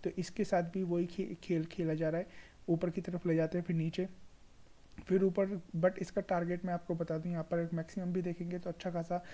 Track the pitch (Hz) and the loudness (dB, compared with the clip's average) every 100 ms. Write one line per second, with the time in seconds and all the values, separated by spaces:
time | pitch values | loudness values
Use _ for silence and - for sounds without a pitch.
0 | 185 - 175 - 202 180 170 190 180 175 | -4 -2 -2 0 2 2 2 0 2 2
1 | 175 - 214 180 - 165 160 - 165 156 | 0 -2 -4 -4 0 0 0 0 0 2
2 | 160 165 190 - - - - 165 175 180 | 2 0 -2 -10 -18 -6 0 2 2 0
3 | 175 175 175 160 160 180 170 165 160 175 | -2 -2 2 4 4 0 0 0 0 0
4 | 185 - - - - - - - - - | -4 -6 -18 -20 -20 -20 -20 -20 -20 -10
5 | - 185 196 180 196 196 - 165 180 - | 2 4 6 4 2 0 -4 2 4 2
6 | 175 - 190 175 175 175 185 175 - 170 | -2 -2 0 2 2 0 -2 -2 -2 -2
7 | 165 160 175 170 160 170 165 170 165 - | 0 -2 -2 -2 0 0 0 -2 -4 -4
8 | 180 180 175 170 170 180 180 165 185 170 | -2 0 -2 -4 -4 -4 -6 -6 -4 -4
9 | 165 175 - | -2 -4 -4